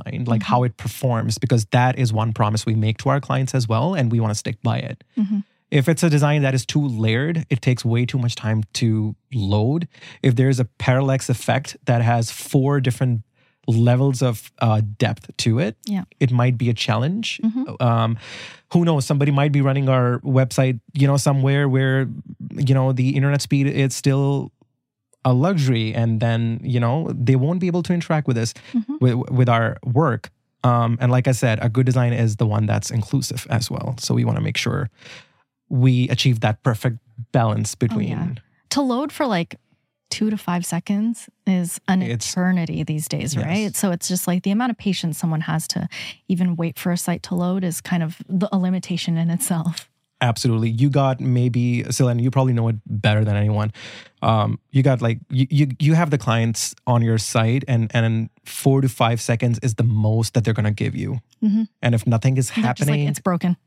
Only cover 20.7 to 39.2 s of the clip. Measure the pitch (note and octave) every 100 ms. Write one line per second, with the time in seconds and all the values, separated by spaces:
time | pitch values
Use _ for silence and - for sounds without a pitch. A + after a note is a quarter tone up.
20.7 | A#2+ - C#3+ C#3 C#3 D3+ C#3 C3+ C#3 C#3+
21.7 | C3 C3+ C3 C3 - - - - - C3
22.7 | C3+ C3 B2+ B2+ C#3 C#3 C#3+ - C#3+ C#3
23.7 | C#3 C3+ - C#3+ C3+ C#3 C#3 - - _
24.7 | _ _ _ _ _ C3 B2 E3+ F#3 C3+
25.7 | A#2 A2 A#2 A#2 A2+ A#2 A#2 A#2 A2+ -
26.7 | B2 A#2 D3 - - B2 C3 C#3 F3+ F3+
27.7 | F3 E3+ F3 - D#3+ C#3 A#2 A#2 - -
28.7 | A#3+ G#3+ D4+ B2+ A#2+ - B2 B2 A#2 A2+
29.7 | - C3 B2 D#3+ A2+ - _ _ _ B2+
30.7 | A#2+ A#2 A#2 B2 B2+ B2+ A#2+ B2 G#2+ A#2+
31.7 | A2 B2+ B2+ A#2+ A#2 A2+ G#2+ A2 G#2+ G#2+
32.7 | G#2 - A#2 G#2 C#3 C3 A#2+ - A#2 A#2
33.7 | - B2 A#2+ - A#2 A#2 G#2 G#2 A2 A#2
34.7 | - A2+ - - - - _ _ _ _
35.7 | C3 C3 B2 B2 A#2+ C3+ A2+ A2 G#2+ C3
36.7 | A2+ B2+ A2+ - - A#2 B2+ A2+ G#2+ G#2+
37.7 | - A#2 A3 - D#3+ F3+ - - _ _
38.7 | C4+ C4+ A#3+ D4 -